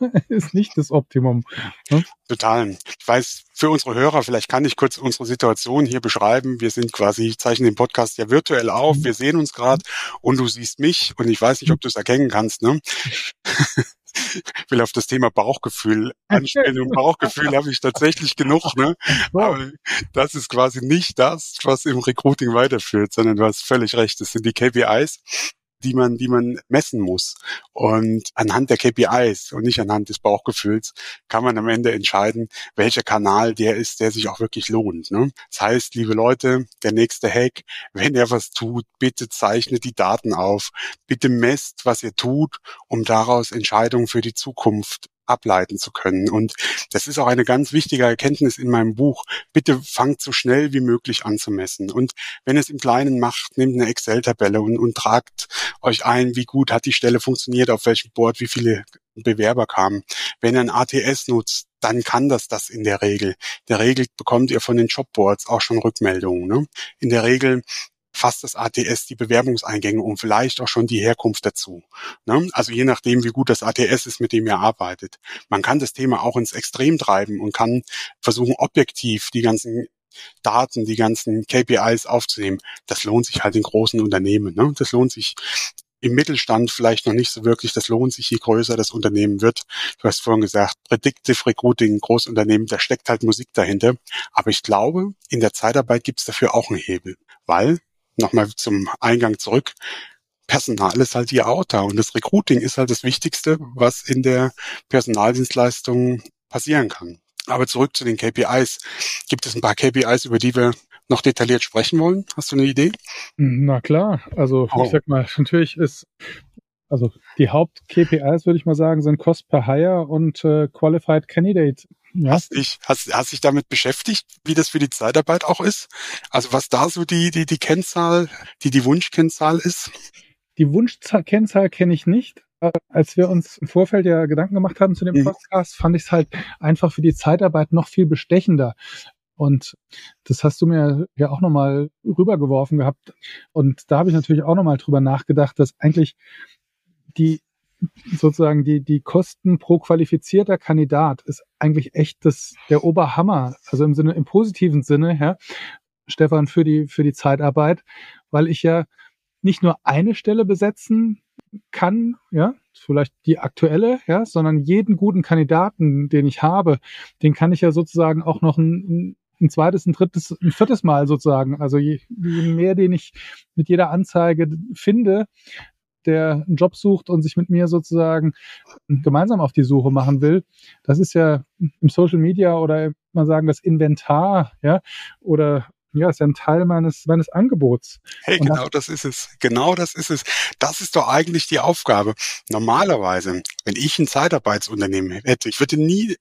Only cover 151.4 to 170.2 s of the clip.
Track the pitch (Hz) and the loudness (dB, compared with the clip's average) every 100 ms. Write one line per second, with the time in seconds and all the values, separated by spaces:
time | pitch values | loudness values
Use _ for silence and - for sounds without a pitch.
151.4 | _ _ 151 151 127 160 151 - 156 139 | _ _ 0 0 -2 -2 -2 0 0 0
152.4 | - - - 147 165 165 143 151 190 165 | -10 -20 0 2 4 2 0 0 0 0
153.4 | 127 - - 135 151 147 156 160 143 202 | -2 -8 -4 0 2 4 2 0 2 2
154.4 | 220 - 180 147 127 147 165 156 147 185 | 2 0 0 2 2 2 2 2 0 -2
155.4 | - - - - _ _ - - 156 156 | -10 -16 -16 -20 _ _ -16 0 2 2
156.4 | 147 170 156 151 147 - 147 - 143 139 | 2 2 2 2 0 0 0 0 0 0
157.4 | 147 147 151 175 _ - - - _ 147 | 2 2 0 0 _ -20 -20 -20 _ 0
158.4 | 160 156 165 165 160 _ - _ _ _ | 0 2 2 0 -2 _ -20 _ _ _
159.4 | 190 - 175 - - 143 202 214 - 220 | -2 2 0 0 -2 0 0 0 0 0
160.4 | 196 185 208 - - 220 226 208 _ - | 0 0 0 -4 -2 0 0 -4 _ -20
161.4 | _ 208 _ - 180 220 233 240 _ 160 | _ -20 _ -2 0 0 -2 -6 _ 0
162.4 | 190 269 _ _ - 143 135 _ - 160 | 0 -2 _ _ -2 0 -2 _ 0 0
163.4 | - - 160 156 226 254 - 180 226 165 | -2 -2 0 2 2 0 0 -2 0 0
164.4 | 156 156 143 196 208 180 208 185 - 165 | 0 0 2 2 2 2 2 0 2 2
165.4 | 143 165 196 - 151 139 143 147 139 - | 4 2 0 0 0 0 0 2 2 0
166.4 | 156 190 170 139 - - - _ 151 143 | 0 2 2 0 -4 -20 -20 _ 0 2
167.4 | 165 175 170 160 165 165 160 160 160 156 | 2 4 2 2 -2 0 2 0 -2 0
168.4 | 165 156 160 175 190 170 185 - _ _ | 0 2 0 0 -4 -4 -4 -12 _ _
169.4 | 156 - 165 185 180 151 180 170 | 2 4 2 2 -2 0 0 0